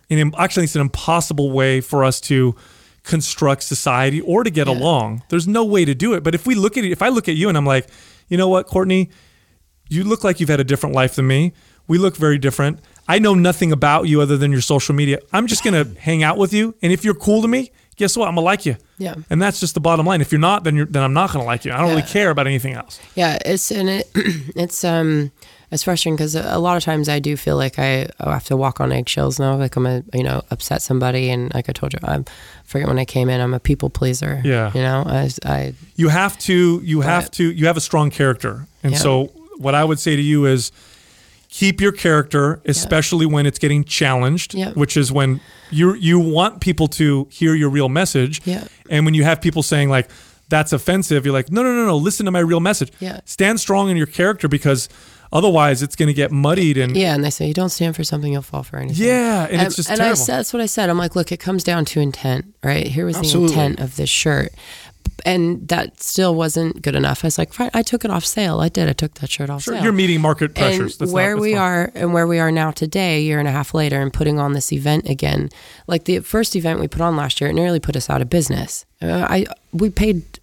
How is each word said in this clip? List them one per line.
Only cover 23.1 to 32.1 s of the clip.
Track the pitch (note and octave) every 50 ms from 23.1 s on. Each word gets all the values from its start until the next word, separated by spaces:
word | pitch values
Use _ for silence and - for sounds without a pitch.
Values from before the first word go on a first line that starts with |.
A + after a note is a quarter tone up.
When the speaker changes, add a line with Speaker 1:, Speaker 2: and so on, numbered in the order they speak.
| -
Speaker 2:
Yeah, | F#3 F3 D#3+ - - -
it's, | - F#3+ F#3+ - - A3
and | G3+ F#3+ F#3+
it, | F#3+ G3 - -
<clears throat> | -
it's, | G#3 G3+ G3+ E3+ D#3 C3 D3 - F3 F3 E3+ - - -
um, | F3 E3 E3 D#3+ D#3 D#3 D3 D3 C#3+ - _ - - - _ _ - D#3+
it's | D3+ -
frustrating | F#3 F3+ E3 - E3 D#3 D3
'cause | D#3 D#3 D#3
a | D#3+ - - - E3
lot | E3+ F3+ F3+
of | E3+ -
times | E3 D#3+ D3+ D3 D3+
I | D3 D3
do | C#3 D3 D3
feel | C#3 - D3+ D3
like | C#3 C3+ C3+ - -
I, | C#3 C3+ C3 C3 C#3 - - -
I | - - -
have | C3 -
to | - C#3
walk | C3 C3+ C3+ - -
on | C#3 C3 C3
eggshells | B2+ B2 - - D3+ C#3 C3+ C3 C#3+
now. | C#3 C3+ C3+
Like, | C#3 C3+ B2+ -
I'm | C3 B2+
a, | B2+ B2+ B2 - - -
you | B2 C3+
know, | C3 C3 - - -
upset | - - - - D3+ D#3 -
somebody, | - C3 B2+ B2+ B2+ B2+ B2+ B2+ B2+
and | B2+ B2 B2 B2+ -
like | B2+ - -
I | -
told | - - C3+ C3+
you, | - -
I'm, | -